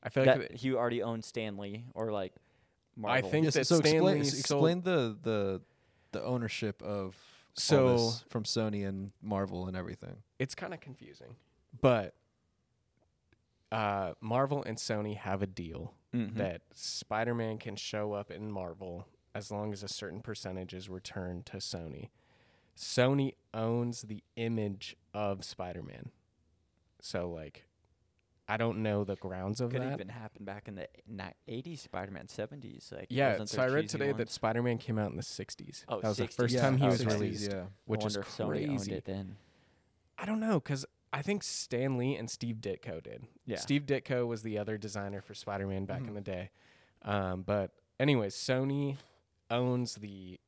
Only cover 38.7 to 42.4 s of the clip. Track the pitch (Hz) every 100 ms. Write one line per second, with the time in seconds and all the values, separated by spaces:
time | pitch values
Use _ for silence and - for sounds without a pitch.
38.7 | 139 98 104 - 98 92 98 _ _ _
39.7 | _ _ _ _ - 190 220 220 190 -
40.7 | 139 135 _ _ 143 143 202 - - -
41.7 | 120 135 127 127 139 113 -